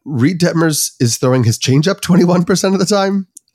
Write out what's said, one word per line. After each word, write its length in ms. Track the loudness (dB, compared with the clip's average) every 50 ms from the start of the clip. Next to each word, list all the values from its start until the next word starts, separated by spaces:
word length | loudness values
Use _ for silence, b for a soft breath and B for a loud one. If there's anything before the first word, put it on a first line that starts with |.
| -12
Reed 340 | -8 -2 0 0 0 0 0
Detmers 540 | 0 0 0 0 0 0 -2 -2 -6 -6 -4 -2
is 160 | -2 -2 -2
throwing 260 | -2 0 0 0 2
his 160 | 2 0 -2 -2
changeup 420 | -2 0 0 2 0 0 -2 -2
twenty-one 440 | -2 0 2 2 2 2 2 0 0
percent 300 | 0 -2 0 0 0 0
of 40 | 0
the 60 | 0
time, 400 | 0 0 0 0 -2 -2 -4 -6 -8 -14 -20 _ _